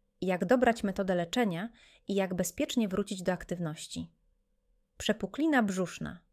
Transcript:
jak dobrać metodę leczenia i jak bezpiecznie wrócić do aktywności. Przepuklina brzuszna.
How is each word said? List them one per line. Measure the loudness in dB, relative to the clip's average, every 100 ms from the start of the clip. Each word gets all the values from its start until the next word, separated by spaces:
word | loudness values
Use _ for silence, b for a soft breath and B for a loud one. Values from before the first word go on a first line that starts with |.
| _ _
jak | -2 0
dobrać | 4 6 6 4
metodę | -2 0 0
leczenia | 0 0 0 0 0 -6 b b b -2
i |
jak | 0 0
bezpiecznie | 0 -2 -2 -2 0 0
wrócić | 0 -2 -2
do | -2
aktywności. | -2 -4 -4 -4 -6 -10 -10 -10 _ _ _ _ _ _ _ _ _
Przepuklina | -2 0 -2 0 2 4
brzuszna. | 2 0 -4 -4 -12 -12 _